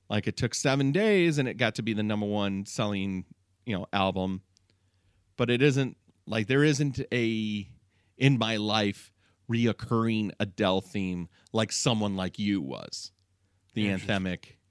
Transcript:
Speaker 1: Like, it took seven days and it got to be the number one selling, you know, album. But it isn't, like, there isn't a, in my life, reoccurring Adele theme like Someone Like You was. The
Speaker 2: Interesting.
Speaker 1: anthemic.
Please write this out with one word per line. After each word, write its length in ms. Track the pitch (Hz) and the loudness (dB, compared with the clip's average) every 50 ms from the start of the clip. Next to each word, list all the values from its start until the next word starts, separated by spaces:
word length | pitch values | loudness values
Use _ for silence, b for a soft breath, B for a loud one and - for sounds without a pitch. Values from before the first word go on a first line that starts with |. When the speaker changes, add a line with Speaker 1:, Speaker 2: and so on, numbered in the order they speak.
| _ - | _ -4
Speaker 1:
Like, 180 | 104 107 - | -2 -2 -2
it 100 | 113 - | -2 -2
took 180 | - 123 117 - | -2 -4 -4 -2
seven 340 | - - 143 135 139 139 135 | 0 0 0 2 2 2 2
days 480 | 143 185 214 220 208 190 170 170 151 143 | 2 2 2 4 4 4 4 2 2 0
and 100 | 131 123 | 0 -2
it 80 | - | 0
got 200 | 117 123 113 - | 0 0 0 0
to 60 | - | -2
be 100 | 110 113 | -2 -2
the 100 | 107 104 | 0 0
number 240 | 107 107 107 104 104 | 0 0 0 0 0
one 400 | 104 104 104 101 101 98 98 101 | 0 0 0 0 0 -2 -4 -6
selling, 580 | - - - 113 104 101 98 95 98 95 92 90 - - _ _ _ _ _ - | -6 -4 -4 -2 -2 -2 -2 -2 -4 -4 -6 -6 -10 -16 _ _ _ _ _ -8
you 120 | 123 104 | -6 -6
know, 100 | 90 - - | -4 -4 -2
album. 500 | - 101 95 95 92 95 92 95 95 92 - _ _ _ _ _ _ _ _ _ _ _ _ _ _ _ _ _ _ | 0 2 2 2 2 0 -2 -2 -4 -6 -10 _ _ _ _ _ _ _ _ _ _ _ _ _ _ _ _ _ _
But 140 | - 123 117 | -2 0 2
it 120 | 123 120 | 2 4
isn't, 340 | 139 147 127 139 135 127 - _ _ _ _ _ - | 4 4 4 2 0 -2 -6 _ _ _ _ _ -8
like, 220 | - 110 113 104 95 | -4 -2 -2 0 2
there 160 | 131 139 147 | 4 4 4
isn't 360 | 156 143 131 151 143 120 - 135 - | 4 4 2 0 -2 -2 -4 -6 -4
a, 560 | - 123 117 113 113 110 107 107 104 104 95 - - - _ _ _ _ _ _ _ - | -2 0 0 0 0 -2 -2 -2 -4 -6 -6 -10 -14 -20 _ _ _ _ _ _ _ 4
in 180 | 131 139 139 117 | 4 4 6 4
my 180 | 113 113 113 | 2 0 0
life, 560 | 107 107 107 104 110 104 101 98 - - - _ _ _ _ _ _ _ - | 0 0 0 2 2 2 0 0 -4 -10 -20 _ _ _ _ _ _ _ -2
reoccurring 840 | 117 117 117 113 104 - - - 120 113 113 113 110 107 104 95 - - | 0 2 2 2 0 0 -4 -2 0 0 0 0 0 0 -2 -2 -4 -4
Adele 400 | 107 98 90 - 104 95 92 95 | -6 -4 -2 0 2 2 2 0
theme 480 | - - - 104 95 92 90 87 87 - b b b b | -2 -4 -6 -4 -4 -4 -4 -6 -8 -10 b b b b
like 180 | b 110 110 - | b -2 -2 0
Someone 460 | - - - 135 117 107 107 101 98 | -2 0 0 0 2 0 0 -2 -2
Like 220 | 95 92 90 - - | -4 -4 -6 -4 -2
You 200 | 104 101 101 95 | 0 0 0 0
was. 520 | 71 65 62 50 50 50 - - - - _ _ _ _ _ _ _ _ _ _ _ _ - | -2 -6 -10 -12 -12 -12 -14 -14 -14 -16 _ _ _ _ _ _ _ _ _ _ _ _ -4
The 140 | 113 107 101 | -2 -2 0
Speaker 2:
Interesting. 280 | 98 92 95 104 104 | -2 -2 -2 -2 -2
Speaker 1:
anthemic. 280 | 98 92 92 87 - - - - _ _ _ | -2 -2 -4 -6 -8 -10 -16 -20 _ _ _